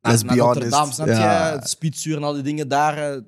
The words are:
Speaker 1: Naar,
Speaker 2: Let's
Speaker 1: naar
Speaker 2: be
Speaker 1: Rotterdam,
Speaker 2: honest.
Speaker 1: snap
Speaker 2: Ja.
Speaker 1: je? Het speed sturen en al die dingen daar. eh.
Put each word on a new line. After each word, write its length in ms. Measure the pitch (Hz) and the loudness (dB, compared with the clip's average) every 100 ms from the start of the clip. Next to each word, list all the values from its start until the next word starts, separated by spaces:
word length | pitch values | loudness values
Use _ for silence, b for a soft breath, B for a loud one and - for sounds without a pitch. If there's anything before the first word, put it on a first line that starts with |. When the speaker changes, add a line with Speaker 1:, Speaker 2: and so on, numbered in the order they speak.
Speaker 1:
Naar, 120 | 117 | 4
Speaker 2:
Let's 100 | 117 | 2
Speaker 1:
naar 100 | 107 123 | 4 2
Speaker 2:
be 40 | |
Speaker 1:
Rotterdam, 360 | 120 123 120 139 | 4 2 0 0
Speaker 2:
honest. 160 | 147 | 0
Speaker 1:
snap 120 | - - | -2 0
Speaker 2:
Ja. 400 | 113 110 107 160 | 2 4 2 0
Speaker 1:
je? 60 | 147 | -4
Het 100 | 123 | -6
speed 280 | - 160 135 | -6 -6 -6
sturen 220 | 160 151 | -6 -4
en 60 | |
al 80 | 147 | -4
die 100 | 143 | -4
dingen 260 | 139 151 143 | -4 -6 -2
daar. 440 | 139 151 151 147 | 2 2 0 -4
eh. 80 | 139 | -6